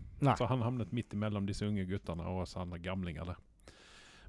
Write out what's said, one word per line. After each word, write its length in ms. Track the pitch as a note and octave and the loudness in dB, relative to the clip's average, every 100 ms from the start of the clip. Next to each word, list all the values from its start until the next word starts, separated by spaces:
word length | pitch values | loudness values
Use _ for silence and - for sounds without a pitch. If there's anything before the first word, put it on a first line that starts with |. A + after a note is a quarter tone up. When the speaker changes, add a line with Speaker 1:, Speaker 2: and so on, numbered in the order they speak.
| - - | -4 4
Speaker 1:
Nei. 140 | C#3 - | 6 6
Speaker 2:
Så 120 | A#2+ | 4
han 140 | C3 | 4
havnet 300 | A2+ B2+ G#2+ | 2 0 0
midt 220 | B2 - | -2 -2
imellom 320 | G#2 G#2+ G#2 G2 | 0 0 0 0
disse 160 | G2+ G#2 | 0 2
unge 200 | G#2 F#2 | 2 0
guttene 380 | G2 - E2+ F2 | -2 -2 -4 -2
og 160 | F#2 | -2
oss 140 | F2 F#2 | -2 -4
andre 220 | F2+ E2+ | -6 -4
gamlinger 460 | F2+ F#2+ F2 D#2 E2+ | -2 -2 -2 -2 -4
der. 100 | F2 - - - - - - - - | -6 -10 -20 -20 -20 -20 -20 -20 -20